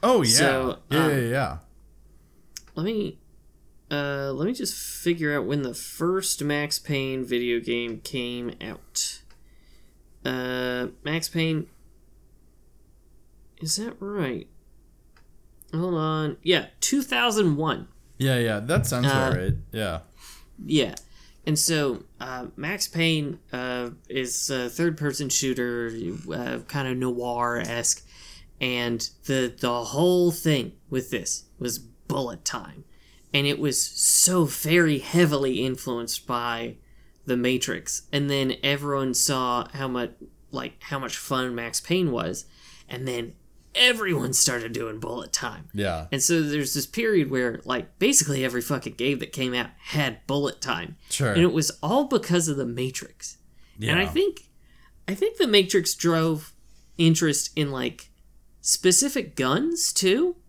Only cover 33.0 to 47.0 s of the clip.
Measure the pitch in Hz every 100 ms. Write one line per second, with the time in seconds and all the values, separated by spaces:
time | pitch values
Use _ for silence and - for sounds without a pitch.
33 | - - - 143 143 143 147 127 - -
34 | - - - 185 160 - 151 170 165 143
35 | - 165 170 147 135 123 131 127 - 120
36 | 117 - - 123 120 117 117 113 - -
37 | - - - 123 123 127 - 85 - -
38 | - 143 143 139 131 - 135 143 143 139
39 | 135 123 - 135 127 123 - 139 135 123
40 | 120 - - - - 131 127 - - 139
41 | 131 - - 131 127 120 117 - - 180
42 | 175 120 85 - - - - - - 123
43 | 131 120 117 - - - - - 247 233
44 | 202 156 127 131 - 123 113 113 113 107
45 | - 120 - - 123 107 78 101 98 82
46 | 82 139 - 170 151 147 135 147 135 -